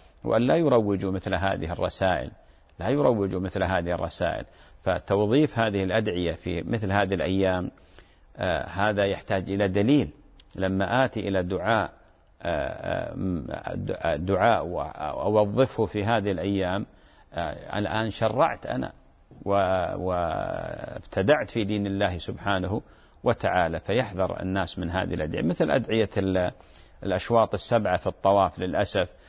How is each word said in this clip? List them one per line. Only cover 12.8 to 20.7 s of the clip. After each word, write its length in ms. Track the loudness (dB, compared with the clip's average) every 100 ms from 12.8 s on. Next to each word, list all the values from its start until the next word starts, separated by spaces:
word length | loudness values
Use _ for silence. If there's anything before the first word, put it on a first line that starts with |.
| -4 -4 -4 -4
م-، 300 | -4 -4 -4 -10 -8 -6
د-، 500 | -4 -4 -2 -2 0
دعاء 400 | 2 4 2 0
وأوظفه 1200 | -6 -6 -6 -8 -4 2 4 4 4 2 2 -2
في 180 | 0
هذه 280 | 0 0 0
الأيام، 540 | -2 0 0 0 -2 -6 -14 -20 -20 _
آه، 460 | -6 -6 -6 -8 -4
الآن 300 | -2 -2 -4
شرعت 560 | 0 0 2 0 0 -6
أنا 260 | -6 -6 -10 -20 _ _ -10 0
و-، 500 | 2 2 2 0 -4
وابتدعت 1500 | -2 -2 -2 -2 -4 -6 -8